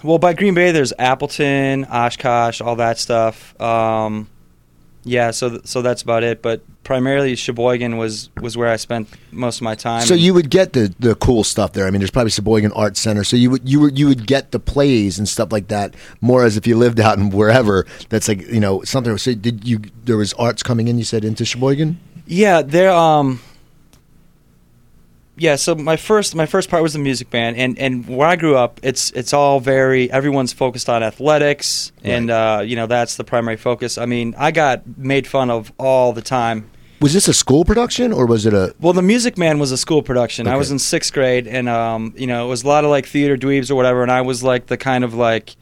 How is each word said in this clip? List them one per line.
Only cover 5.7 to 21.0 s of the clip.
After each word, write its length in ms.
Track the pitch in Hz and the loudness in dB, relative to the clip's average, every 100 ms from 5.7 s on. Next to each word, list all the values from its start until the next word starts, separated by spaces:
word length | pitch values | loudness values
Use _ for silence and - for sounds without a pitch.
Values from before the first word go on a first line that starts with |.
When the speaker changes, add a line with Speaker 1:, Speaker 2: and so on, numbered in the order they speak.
| 131 | -4
Speaker 1:
that's 180 | 123 120 | -2 -4
about 220 | - 117 | -2 -2
it. 180 | 117 113 | -2 -4
But 220 | 117 113 - - | -4 -6 -8 -20
primarily, 520 | - 135 127 139 139 123 | -6 -2 0 0 -2 -4
Sheboygan 600 | - 120 123 123 120 113 | -6 -2 0 0 -2 -4
was, 340 | 113 107 - - | -6 -8 -12 -12
was 160 | 120 110 | -10 -4
where 120 | 117 | -2
I 80 | 110 | -2
spent 300 | - 117 104 - - | -4 -8 -10 -16 -18
most 260 | - 123 - | -8 -8 -6
of 40 | |
my 140 | 117 110 | -8 -6
time. 320 | 120 117 117 | -6 -2 2
Speaker 2:
So 80 | 120 | 4
Speaker 1:
And 80 | |
Speaker 2:
you 100 | 170 | 4
would 160 | 180 147 | 4 4
get 240 | 175 190 | 2 2
the, 180 | 131 107 90 | 2 0 0
the 160 | 120 | 0
cool 300 | 104 - 123 | 2 2 2
stuff 300 | 101 - 98 | 0 0 -2
there. 120 | - 95 | -2 -2
I 60 | |
mean, 80 | 98 | 0
there's 80 | 98 | 0
probably 220 | - 113 | 0 -2
Sheboygan 400 | - 104 110 107 | -2 0 2 2
Arts 280 | 107 107 98 | 0 -2 -2
Center. 240 | 113 104 | -2 -2
So 120 | 98 123 | 0 2
you 140 | 123 | 4
would, 180 | 131 127 | 2 0
you 100 | 143 | 2
would, 180 | 147 135 | 4 4
you 80 | 147 | 2
would 180 | 127 107 | 2 2
get 260 | 135 - | -2 0
the 80 | 104 | -6
plays 600 | - 135 143 123 101 87 | -2 2 4 4 2 0
and 100 | 104 | -4
stuff 220 | - 104 | -2 -2
like 160 | 107 98 | -4 -4
that 260 | 104 98 - - - | -4 -4 -8 -20 -2
more 220 | 113 127 | 2 6
as 140 | 123 104 | 4 2
if 80 | 117 | 2
you 100 | 113 | 4
lived 240 | 123 113 | 4 4
out 200 | 110 98 | 4 4
in 100 | 101 | 0
wherever. 560 | 95 107 120 110 98 87 - - | 2 4 4 4 2 0 -8 -6
That's 180 | 110 - | -2 -2
like, 140 | 101 87 | -4 -2
you 120 | 113 | -2
know, 220 | 104 98 | 0 0
something. 340 | - 135 120 101 | -2 -4 -2 -2
So 160 | - 120 | -2 -2
did 320 | 110 117 113 | -4 -4 -4
you? 140 | 113 104 - 110 | -4 -4 -10 -2
There 120 | 113 | 0
was 160 | 101 | 0
arts 300 | - 117 117 | -2 -2 -2
coming 240 | - 117 117 | -2 -2 0
in, 100 | |
you 60 | 120 | -2